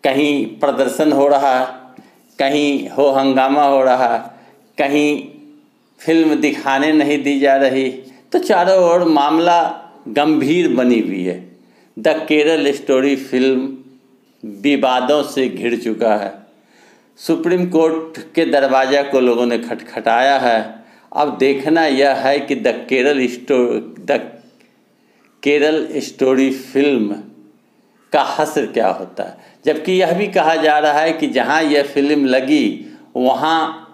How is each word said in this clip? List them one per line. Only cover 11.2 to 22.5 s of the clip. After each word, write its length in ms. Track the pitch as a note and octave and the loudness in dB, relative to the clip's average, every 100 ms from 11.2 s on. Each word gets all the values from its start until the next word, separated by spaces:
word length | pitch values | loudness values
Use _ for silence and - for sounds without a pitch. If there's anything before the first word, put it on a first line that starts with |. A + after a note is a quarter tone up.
है। 280 | F2+ F2+ - - _ _ _ - | -6 -6 -12 -20 _ _ _ -2
द 80 | C3 | 0
केरल 640 | D#3 - D3+ D3+ D#3+ C#3 | 0 0 0 2 2 0
स्टोरी 440 | C#3+ - C3 C#3 C3 | -2 0 0 2 -2
फिल्म 600 | - B2+ C3 C3 C3+ - - - _ _ _ _ A2 | -2 0 0 0 -4 -10 -18 -20 _ _ _ _ -18
विवादों 800 | G2+ C#3 C#3+ C3+ B2+ B2 D3 | -6 -2 0 2 0 0 0
से 260 | C#3+ - B2 | 0 -2 -4
घिर 300 | F#2 A#2+ A#2+ | -2 -4 -4
चुका 360 | A#2+ G#2+ A#2 G#2+ | -4 -2 0 0
है। 180 | G2 - - _ _ _ _ _ _ _ | -2 -10 -20 _ _ _ _ _ _ _
सुप्रीम 520 | - D#3+ F3 F3+ F3+ | -4 -2 0 -2 0
कोर्ट 640 | D#3+ D#3+ D#3+ - - - | 2 2 0 -8 -16 -6
के 120 | - D#3+ | -2 0
दरवाज़ा 560 | C#3+ C3+ C3 C3 C#3+ | 2 2 2 2 0
को 180 | C#3+ C3+ | 0 2
लोगों 260 | B2 A#2+ A#2+ | 2 2 0
ने 140 | A#2 | -2
खटखटाया 800 | A#2+ A#2 - - A2 A#2 C3+ C#3 | -6 -12 -10 -6 0 2 2 2
है। 360 | B2 A2+ G#2+ - - _ _ - | 2 0 -2 -12 -20 _ _ -4
अब 220 | D3 - | -4 0
देखना 480 | C3 C#3 C#3 E3 D#3+ | 0 0 0 0 2
यह 260 | C3 C#3 | 2 0
है 280 | B2 B2+ D3+ | 0 0 -2
कि 160 | - | -2